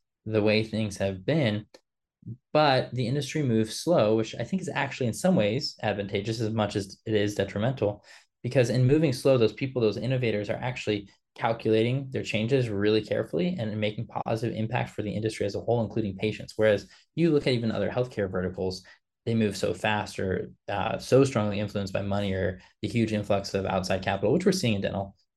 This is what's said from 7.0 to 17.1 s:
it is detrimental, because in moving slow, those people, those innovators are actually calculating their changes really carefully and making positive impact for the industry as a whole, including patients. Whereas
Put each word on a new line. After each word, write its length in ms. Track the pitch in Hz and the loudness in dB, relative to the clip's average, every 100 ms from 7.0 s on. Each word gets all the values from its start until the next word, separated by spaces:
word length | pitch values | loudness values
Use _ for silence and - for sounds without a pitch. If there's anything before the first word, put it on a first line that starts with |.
| - | -2
it 80 | |
is 200 | 107 104 | 0 0
detrimental, 720 | - 98 101 117 131 101 104 - - _ _ | 0 -2 0 -2 0 -2 -2 -10 -20 _ _
because 260 | 127 135 120 | 0 2 4
in 180 | 120 127 | 4 4
moving 280 | 151 160 | 6 4
slow, 240 | 120 143 131 | 2 4 6
those 160 | 110 | 4
people, 260 | - 135 131 | 2 -4 0
those 160 | 110 104 | 0 0
innovators 540 | 117 131 120 104 104 | -2 0 0 -2 -2
are 100 | - | -4
actually 480 | 123 127 - 104 98 _ _ | -6 -4 -2 -2 -4 _ _
calculating 720 | - 117 117 110 110 117 135 135 | -4 -2 0 2 2 2 0 -4
their 120 | 107 | -6
changes 460 | 98 104 113 135 117 | -4 -2 0 2 0
really 320 | 101 104 110 | 0 2 2
carefully 560 | 107 113 110 - 180 180 | 0 -2 -2 -2 -2 -2
and 220 | 110 107 | -4 -2
making 260 | 104 - 104 | -2 -4 -6
positive 480 | - - 113 117 | -6 -4 -2 -2
impact 360 | - 110 123 120 | -2 -2 -2 -4
for 120 | - | -4
the 80 | 101 | -6
industry 360 | 107 110 - 104 | -4 -4 -2 -4
as 80 | |
a 60 | 101 | -4
whole, 220 | - 117 | 0 0
including 340 | 107 117 101 92 | 0 -2 -4 -4
patients. 380 | 107 98 - - | -4 -4 -8 0
Whereas 320 | 107 101 - - _ | 2 2 0 -18 _